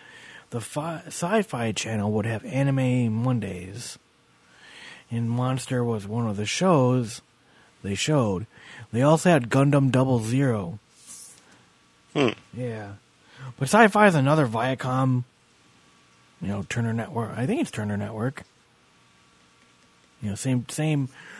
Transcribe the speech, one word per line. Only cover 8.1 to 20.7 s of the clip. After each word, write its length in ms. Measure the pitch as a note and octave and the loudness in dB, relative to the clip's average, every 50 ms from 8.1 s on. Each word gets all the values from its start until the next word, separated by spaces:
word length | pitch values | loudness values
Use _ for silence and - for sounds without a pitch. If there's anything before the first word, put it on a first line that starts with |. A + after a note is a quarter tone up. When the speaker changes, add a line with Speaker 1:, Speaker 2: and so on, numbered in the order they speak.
| D#3 C#3+ A#2+ G#2 F#2+ - A2 - _ - - - - - A2+ - | 2 2 2 2 0 -2 -6 -10 _ -20 -20 -20 -20 -20 -12 -4
Speaker 1:
They 120 | - A#2 C3+ | 0 2 6
also 260 | D3 D#3+ D#3 - F3+ | 6 6 6 6 4
had 200 | E3 C#3+ A#2+ G#2+ | 4 4 2 2
Gundam 420 | - C3+ C#3 D3 C#3+ C#3+ C#3 C3 | 2 4 4 4 4 4 4 4
Double 280 | A#2+ B2+ C3 C3 B2+ A#2 | 4 4 4 4 2 0
Zero. 600 | G#2+ A2 B2 C3+ C#3+ B2+ A2+ G#2 F2+ E2+ A2 - - _ _ - - - - - - - - - _ - - - _ _ _ _ _ _ _ _ _ _ - | 0 0 0 2 2 2 0 0 -2 -6 -8 -12 -16 _ _ -20 -20 -20 -20 -20 -20 -20 -20 -20 _ -20 -20 -20 _ _ _ _ _ _ _ _ _ _ 0
Speaker 2:
Hmm. 140 | D3+ C3+ A2 - - - _ - | 2 2 2 0 -4 -12 _ -10
Speaker 1:
Yeah. 360 | A#2 B2+ A#2+ A2 G#2+ G#2 G2+ G#2 - _ _ _ _ _ _ - - C3 C3 - - | -8 -8 -8 -8 -10 -12 -14 -16 -18 _ _ _ _ _ _ -20 -18 -18 -18 -8 -6
But 80 | C#3 - | -2 4
Sci-Fi 380 | - A3 A#3 G3+ G3+ G#3 G#3+ | 6 8 8 8 8 6 6
is 80 | G3+ E3 | 6 6
another 320 | D3 C3 C#3 D#3 D#3+ C#3+ | 6 4 4 4 4 4
Viacom, 760 | A2+ A2+ A2+ A#2+ C3 C3 - - B2+ B2+ C3 C3 C3 B2+ B2 B2 - _ _ _ _ _ _ _ _ _ _ _ _ _ _ _ _ _ _ _ _ _ _ | 2 0 -2 -2 -2 -2 -4 -4 -2 0 2 2 2 2 0 -2 -6 _ _ _ _ _ _ _ _ _ _ _ _ _ _ _ _ _ _ _ _ _ _
you 60 | - | -8
know, 160 | F#2+ G#2 G2+ F2+ | -6 -6 -6 -6
Turner 240 | - - A#2+ A#2 A2+ A2+ | -6 -4 -4 -2 -2 -2
Network. 440 | A#2 A2+ - D3+ A#3 A3+ G3+ - | -4 -6 -6 -6 -6 -6 -4 -4
I 80 | - B3 | -4 -2
think 160 | D#3+ A#3+ E4+ | -2 -2 -2
it's 80 | C4+ - | -4 -4
Turner 260 | - A3 G#3+ G#3 G#3 | -6 -6 -6 -4 -4
Network. 460 | G3+ G#3 G#3+ A3+ G#3+ A3+ C4+ - - - - _ _ _ _ _ _ _ _ _ _ _ _ _ _ _ _ _ _ _ _ _ _ _ _ _ _ _ _ _ _ _ _ _ _ A2+ | -4 -6 -6 -6 -4 -6 -6 -6 -8 -16 -20 _ _ _ _ _ _ _ _ _ _ _ _ _ _ _ _ _ _ _ _ _ _ _ _ _ _ _ _ _ _ _ _ _ _ -8
You 60 | G2+ | -8
know, 60 | G2 | -8
same, 300 | - - C3 B2+ B2 - | -4 -2 -2 -2 -2 -2
same, 400 | - | -6